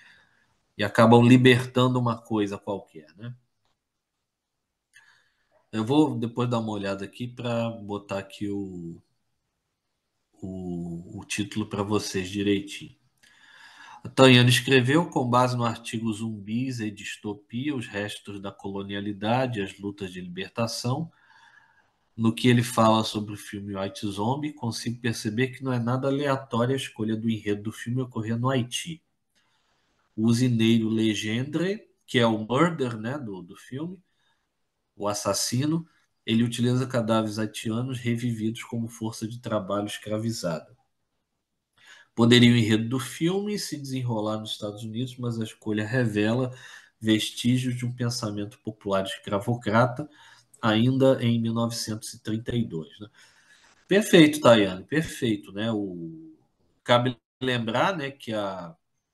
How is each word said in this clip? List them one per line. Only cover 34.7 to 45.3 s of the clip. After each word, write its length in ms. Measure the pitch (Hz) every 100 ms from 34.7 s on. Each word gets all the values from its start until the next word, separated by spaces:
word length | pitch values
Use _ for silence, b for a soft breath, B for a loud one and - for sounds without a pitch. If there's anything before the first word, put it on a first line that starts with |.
| _ _ -
o 120 | 101
assassino, 800 | 101 104 98 - 123 151 165 b b b _
ele 200 | - 113
utiliza 420 | 120 120 123 127 131
cadáveres 540 | 123 110 110 107 104
haitianos 580 | 110 - 117 110 127 127
revividos 640 | 117 117 120 110 107 113
como 240 | - 120 113
força 400 | - 110 - 110
de 120 | 120
trabalho 480 | - 107 95 101 104
escravizada. 920 | - 104 110 113 110 87 80 - _ _ _ _ _ _ _ _ _ _ B B B B
Poderia 400 | - 117 123 120
o 20 | 120
enredo 320 | 107 107 113
do 100 | 131
filme 580 | 123 - 170 190 208 208
se 180 | - 151
desenrolar 640 | 139 131 123 110 107 107
nos 140 | 107
Estados 320 | - 104 104
Unidos, 340 | 113 110 127 127
mas 240 | 120